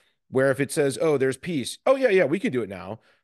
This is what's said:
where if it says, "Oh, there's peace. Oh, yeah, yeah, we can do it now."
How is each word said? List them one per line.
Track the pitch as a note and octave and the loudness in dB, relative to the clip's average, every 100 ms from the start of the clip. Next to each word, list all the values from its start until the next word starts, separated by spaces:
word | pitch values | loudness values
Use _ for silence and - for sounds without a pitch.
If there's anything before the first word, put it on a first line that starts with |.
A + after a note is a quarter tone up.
| _ _ _ | _ _ _
where | C3 C3+ | 0 2
if | C3 | 2
it | C#3 | -2
says, | - C#3 - | 0 -2 0
"Oh, | D#3+ C#3+ | 0 2
there's | C3 B2+ | 0 -2
peace. | F3 D#3+ G#2+ - - | -6 -6 -6 -2 0
Oh, | C4+ | 2
yeah, | B3+ | 4
yeah, | F#3+ C#3 | 4 2
we | F#3+ | 0
can | - | -2
do | B2 | -2
it | G2 | -4
now." | F#2+ F2+ A2 _ _ | -8 -12 -14 _ _